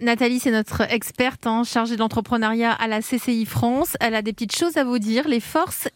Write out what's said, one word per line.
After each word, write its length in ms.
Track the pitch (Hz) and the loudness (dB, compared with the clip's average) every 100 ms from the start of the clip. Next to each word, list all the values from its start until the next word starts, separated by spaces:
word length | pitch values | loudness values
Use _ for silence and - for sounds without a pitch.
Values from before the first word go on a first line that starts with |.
Nathalie, 380 | 240 233 240 247 | 0 2 2 2
c'est 120 | 254 | 2
notre 300 | 220 214 - 214 | 2 0 0 0
experte, 540 | 233 - - 254 - 233 | 0 -2 -2 -2 0 -2
hein, 160 | 226 | 0
chargée 320 | 240 240 226 226 | 0 0 0 0
de 40 | |
l'entrepreneuriat 720 | 220 226 208 233 220 226 233 | 0 -2 0 0 2 2 2
à 140 | 226 226 | 0 0
la 140 | 220 | -2
C 160 | 226 247 | -2 -2
C 160 | - | 0
I 120 | 233 220 | 0 0
France. 520 | - 233 254 339 - | 0 0 0 -2 0
Elle 120 | 233 | 0
a 80 | 220 | 0
des 120 | 214 | -2
petites 220 | 208 214 - | -4 -4 0
choses 220 | 339 320 | 0 2
à 60 | |
vous 160 | 254 247 | 2 0
dire, 280 | 208 226 302 | 0 0 2
les 120 | 240 | 0
forces 480 | - 311 359 - - | 0 0 0 -2 -8